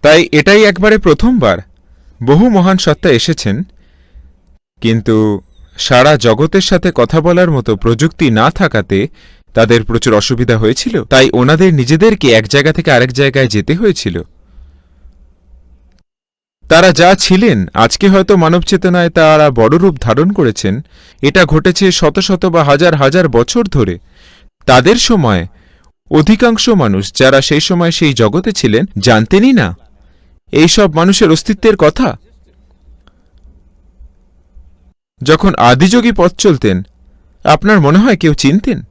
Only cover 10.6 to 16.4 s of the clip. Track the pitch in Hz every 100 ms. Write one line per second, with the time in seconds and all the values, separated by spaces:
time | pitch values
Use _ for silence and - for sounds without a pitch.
10.6 | 110 131 - 220 - 131 131 120 127 160
11.6 | 185 156 123 156 214 220 131 110 107 143
12.6 | 147 156 165 127 127 123 139 135 131 107
13.6 | 98 165 214 - 107 85 85 _ _ -
14.6 | - _ _ _ - _ _ _ _ -
15.6 | _ _ _ _ _ _ _ _